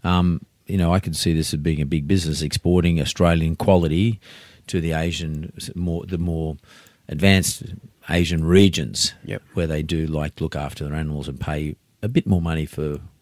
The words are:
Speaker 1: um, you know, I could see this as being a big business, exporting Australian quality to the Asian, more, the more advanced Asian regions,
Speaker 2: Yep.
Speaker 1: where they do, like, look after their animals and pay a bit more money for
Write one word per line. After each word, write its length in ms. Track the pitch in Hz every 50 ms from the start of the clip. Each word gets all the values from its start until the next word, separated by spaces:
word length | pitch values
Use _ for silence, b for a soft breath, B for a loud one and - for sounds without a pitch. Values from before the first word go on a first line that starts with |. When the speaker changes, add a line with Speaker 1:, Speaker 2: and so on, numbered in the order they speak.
| -
Speaker 1:
um, 380 | 90 90 90 90 90 85 - - _ _ _ _
you 100 | - 101
know, 160 | 95 87 82 90
I 60 | 101
could 160 | - - 78
see 180 | - - 85 82
this 200 | 80 78 - -
as 60 | 76
being 220 | 73 82 78 73
a 40 | 73
big 220 | 71 78 78 71
business, 340 | 71 98 95 85 80 76 73
exporting 600 | 78 73 - - - 85 90 90 85 87 85 82
Australian 540 | 69 - - - 90 85 85 82 80 80 82
quality 640 | - - - 95 90 85 78 78 87 104 117 113 101 B B B B B B B B B
to 120 | - - 90
the 140 | 80 82 80
Asian, 580 | 78 82 85 82 - 85 80 78 76 78 - - - - - -
more, 300 | - 90 87 82 85 -
the 120 | 90 92
more 380 | 85 85 87 82 80 80 80 76 - B B B B B B B B B -
advanced 540 | - 73 90 98 95 95 87 - - - - - 90 - - - _ _ _ -
Asian 360 | 82 87 87 80 87 80 78
regions, 680 | 80 87 98 101 95 76 85 71 53 50 - - - - - -
Speaker 2:
Yep. 160 | - - - _ _ -
Speaker 1:
where 140 | 87 85
they 140 | 80 78 76 78
do, 220 | 76 87 80 80
like, 320 | 78 78 76 76 78 _ -
look 160 | 80 76 -
after 300 | 76 73 71 - - 76
their 80 | 71 73
animals 340 | 78 80 76 73 73 67
and 120 | 71 67 -
pay 360 | - - 78 76 76 76 - _ _ _ _ _
a 60 | -
bit 180 | 107 127 175 -
more 160 | - 98 87
money 240 | 82 85 82 80 76
for 340 | 76 - - 78 76 73 69 69 - _ _